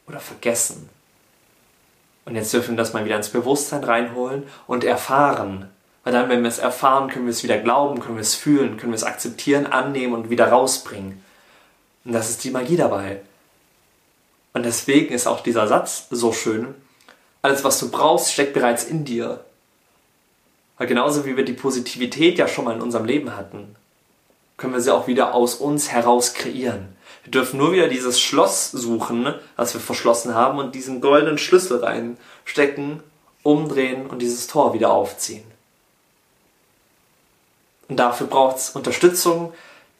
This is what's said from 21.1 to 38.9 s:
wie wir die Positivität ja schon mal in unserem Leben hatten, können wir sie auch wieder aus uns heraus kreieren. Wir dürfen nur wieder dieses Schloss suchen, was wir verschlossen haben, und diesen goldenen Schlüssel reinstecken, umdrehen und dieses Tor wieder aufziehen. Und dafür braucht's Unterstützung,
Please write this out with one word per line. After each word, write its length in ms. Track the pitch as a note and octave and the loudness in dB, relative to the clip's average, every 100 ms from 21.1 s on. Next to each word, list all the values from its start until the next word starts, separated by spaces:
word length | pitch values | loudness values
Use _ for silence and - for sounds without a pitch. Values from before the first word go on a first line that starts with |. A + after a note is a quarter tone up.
| D3 C3+ | 0 0
wie 100 | C3 | 0
wir 80 | |
die 80 | C3 | -2
Positivität 840 | A#2+ C#3 B2+ A#2 B2 B2 C#3 E3+ F3 | -2 -2 -2 -4 -6 -6 2 2 2
ja 80 | C3+ | 0
schon 180 | - | -2
mal 120 | B2 A2+ | -4 -4
in 60 | |
unserem 220 | A#2+ A#2 | -4 -2
Leben 320 | A2 C#3+ C3 G2+ | 0 -2 -4 -10
hatten, 380 | G2 G#2+ G2+ - _ _ _ _ _ _ _ - | -14 -16 -18 -20 _ _ _ _ _ _ _ -10
können 160 | B2+ | -4
wir 80 | B2+ | -2
sie 140 | B2+ | 2
auch 140 | E2+ G2+ | 2 2
wieder 260 | B2 A#2+ | 0 2
aus 220 | B2 A#2+ - | 2 2 0
uns 340 | C#3 D3 - | -2 -2 -2
heraus 440 | B2 A#2 B2 A#2+ | 0 4 4 2
kreieren. 600 | - B2 B2+ B2 G#2 F#2+ - - - | -4 -8 -6 -6 -6 -10 -18 -20 -20
Wir 80 | - | -4
dürfen 260 | C3 B2 C3+ | -2 0 2
nur 140 | D3+ | 2
wieder 160 | F#3 E3 | 4 2
dieses 320 | B2+ B2+ A#2+ | 0 0 0
Schloss 500 | - C#3+ F#3+ - - | 2 4 4 2 -4
suchen, 640 | C3+ A#2 A2+ - A#2+ C3+ D3 - - | -4 -2 -2 -2 -2 -2 -6 -10 -6
was 180 | A#2+ | -4
wir 60 | A#2 | -4
verschlossen 540 | - A#2+ A#2+ A#2 B2 | -6 0 2 2 2
haben, 260 | A2+ C3 C#3+ | 2 2 2
und 160 | B2+ C3 | -4 -8
diesen 240 | C3 B2+ | -8 0
goldenen 360 | C#3 D3 D#3 D3 | 6 6 6 0
Schlüssel 480 | - F#3 F#3 B2 | 4 4 4 0
reinstecken, 1160 | A2+ A#2 A#2 A#2+ - - - - C#3+ C#3+ C#3+ D#3 - _ _ _ | -2 -2 -6 -10 -18 -18 -6 0 0 0 -8 -10 -14 _ _ _
umdrehen 640 | D3 D3 D3+ C3+ C3 B2 - | 2 2 2 0 -2 -2 -8
und 160 | B2 | -6
dieses 240 | A#2+ A#2+ - | -4 -4 -2
Tor 260 | D3+ B2+ | 2 2
wieder 200 | A2 A2 | 4 2
aufziehen. 520 | G2+ G2 - - G#2 - - _ _ _ _ _ _ _ _ _ _ _ _ _ _ _ _ _ _ _ _ _ _ - | 4 0 -4 -10 -10 -16 -20 _ _ _ _ _ _ _ _ _ _ _ _ _ _ _ _ _ _ _ _ _ _ -6
Und 100 | C3 | 0
dafür 280 | A#2+ - C#3+ | 0 0 0
braucht's 440 | C#3 C3 C3 - | 4 4 2 -6
Unterstützung, 800 | C3+ B2 | -6 -4